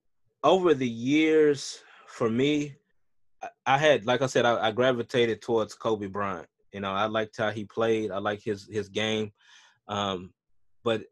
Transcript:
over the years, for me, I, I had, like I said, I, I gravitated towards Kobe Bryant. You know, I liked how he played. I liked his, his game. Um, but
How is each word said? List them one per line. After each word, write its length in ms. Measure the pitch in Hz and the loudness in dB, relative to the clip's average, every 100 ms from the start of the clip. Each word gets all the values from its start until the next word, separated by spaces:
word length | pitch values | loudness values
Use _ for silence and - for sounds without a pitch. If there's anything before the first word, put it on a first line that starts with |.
| _ _ _ _ | _ _ _ _
over 300 | 143 185 180 | 2 4 4
the 140 | 135 127 | 2 0
years, 920 | 113 123 151 160 156 151 139 - - - - - | -4 0 2 4 4 4 2 -6 -14 -20 -20 -14
for 220 | - 117 | -4 -2
me, 460 | 117 143 151 147 139 _ _ _ _ _ - | 2 2 0 -4 -12 _ _ _ _ _ -16
I, 80 | 104 - - | -16 -6 0
I 120 | 139 | 4
had, 280 | 151 123 104 | 4 4 2
like 160 | 123 | 0
I 40 | 135 | 2
said, 200 | 135 120 | 2 2
I, 220 | 110 110 | 2 0
I 40 | |
gravitated 720 | 110 131 120 113 127 117 104 | 2 0 0 -2 0 0 0
towards 340 | - 113 104 - | 0 0 0 -4
Kobe 320 | 117 107 101 | -4 -4 -4
Bryant. 400 | 98 101 87 76 _ _ | -6 -6 -6 -12 _ _
You 80 | 101 | -8
know, 100 | 98 | -4
I 140 | 98 107 | -2 -2
liked 320 | 110 107 - | -2 -4 -4
how 140 | 107 | -4
he 120 | 110 | -4
played. 480 | 101 - 113 113 107 | -8 -2 0 0 -2
I 60 | 92 | -4
liked 260 | 104 101 | -4 -4
his, 240 | 117 98 95 | -6 -8 -6
his 200 | 104 98 | -8 -6
game. 420 | 104 110 110 107 _ _ - _ _ - | -4 -2 -2 -4 _ _ -20 _ _ -8
Um, 460 | 101 101 92 92 _ _ _ _ _ | -4 -4 -4 -10 _ _ _ _ _
but 200 | 117 110 - | -4 -4 -6